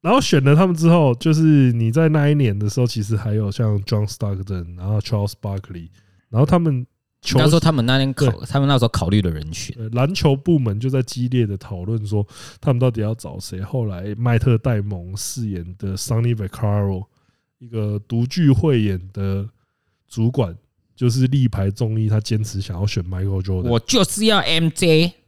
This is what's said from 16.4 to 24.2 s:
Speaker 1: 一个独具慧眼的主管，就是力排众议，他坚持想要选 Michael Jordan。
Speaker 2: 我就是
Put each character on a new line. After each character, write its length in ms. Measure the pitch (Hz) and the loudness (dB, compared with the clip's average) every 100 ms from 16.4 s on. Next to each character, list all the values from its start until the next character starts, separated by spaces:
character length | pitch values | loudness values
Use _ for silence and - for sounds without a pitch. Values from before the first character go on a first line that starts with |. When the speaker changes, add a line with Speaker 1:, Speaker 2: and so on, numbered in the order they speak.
| 98 - 107 104 98 92 104 _ _ _ _ _ | -6 -4 -2 0 -2 -4 -8 _ _ _ _ _
Speaker 1:
一 80 | 120 | -10
个 320 | 113 104 104 - | -6 -4 -6 -4
独 180 | 117 | -2
具 240 | 123 180 151 | -2 2 4
慧 320 | 131 160 123 | 4 2 2
眼 180 | 104 92 92 | 0 -2 -8
的 340 | 101 98 98 104 _ _ _ _ _ _ | -6 -4 -4 -6 _ _ _ _ _ _
主 240 | - 113 | -2 0
管， 260 | 123 101 85 _ _ _ | 0 -4 -6 _ _ _
就 140 | _ 123 | _ -2
是 180 | 120 131 | 2 2
力 200 | 139 123 | 2 2
排 220 | 107 98 | 0 -2
众 300 | 101 113 110 | -2 -4 -2
议， 80 | 110 | 0
他 120 | 107 | 0
坚 220 | 104 107 | 0 -4
持 200 | 107 98 | -4 -8
想 180 | - 87 | -8 -4
要 80 | 101 | -2
选 160 | - | -4
Michael 400 | 87 92 98 95 | -6 -6 -4 -4
Jordan。 260 | 92 92 120 | -2 -4 0
Speaker 2:
我 80 | 117 | -2
就 220 | - 247 | 0 0
是 200 | 190 - | 0 0